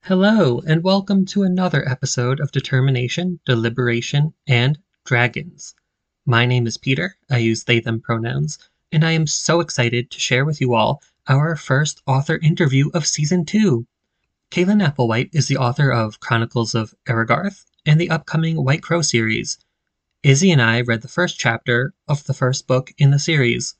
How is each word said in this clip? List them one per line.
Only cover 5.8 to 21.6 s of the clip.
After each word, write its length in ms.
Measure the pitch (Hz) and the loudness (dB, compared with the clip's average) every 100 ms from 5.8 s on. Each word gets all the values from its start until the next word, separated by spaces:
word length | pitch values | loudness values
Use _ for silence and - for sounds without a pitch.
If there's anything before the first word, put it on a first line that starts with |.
| _ _ _ _ - | _ _ _ _ 0
My 180 | 117 | 2
name 220 | 123 123 117 | 2 0 -2
is 100 | - | -4
Peter, 400 | 139 135 180 _ _ | -4 -2 -4 _ _
I 120 | 127 | 0
use 240 | 113 113 | 0 -2
they, 160 | - 120 | 0 0
them 220 | 117 113 | 0 -6
pronouns, 580 | - 113 117 131 151 - _ _ _ | -4 -4 -4 -4 -6 -8 _ _ _
and 120 | 156 | 0
I 100 | 165 | 2
am 120 | 165 | 0
so 360 | 156 - - 165 | -2 -2 0 0
excited 500 | 170 - 120 120 120 | 0 -2 0 -2 -6
to 80 | - | -8
share 260 | - 127 | -2 0
with 160 | 147 151 | 0 -2
you 140 | 127 | 0
all 260 | 117 110 139 _ _ - | 2 0 -2 _ _ 0
our 280 | 135 156 | 0 0
first 480 | 160 - 135 151 - | -4 -2 0 0 -6
author 320 | - 131 143 160 | -2 -2 0 0
interview 540 | 165 - 156 135 143 | 0 2 2 2 0
of 140 | 170 151 | -2 -4
season 380 | - 151 180 | -4 0 0
two. 420 | 156 214 208 120 117 _ _ _ _ _ _ | 0 0 2 0 -4 _ _ _ _ _ _
Kaylin 360 | - 180 208 170 | -2 2 2 2
Applewhite 460 | - 117 113 - | 0 0 0 0
is 140 | 156 - | -2 0
the 100 | 135 | 0
author 340 | 123 123 143 | 0 2 0
of 280 | 120 110 - | 0 -2 -8
Chronicles 560 | - 117 113 120 113 | -4 -2 0 -2 -2
of 180 | 120 107 _ - | -4 -6 _ -4
Eregarth 580 | 113 113 135 196 - _ _ | -2 0 0 -2 -8 _ _
and 160 | - 156 | 0 2
the 120 | 175 | 2
upcoming 520 | 160 - 160 160 160 | -4 -4 -4 -2 -2
White 200 | 131 156 | 0 -2
Crow 180 | - 170 | 0 -2
series. 560 | 156 117 110 113 107 - _ _ _ _ _ _ | 0 0 0 -4 -6 -12 _ _ _ _ _ _
Izzy 300 | 143 139 190 | 2 4 4
and 100 | 156 | 4
I 200 | 113 117 | 2 0
read 200 | 120 113 | -2 -4
the 60 | - | -4
first 320 | - 175 - | -4 -4 -2
chapter 560 | 131 113 | -4 -4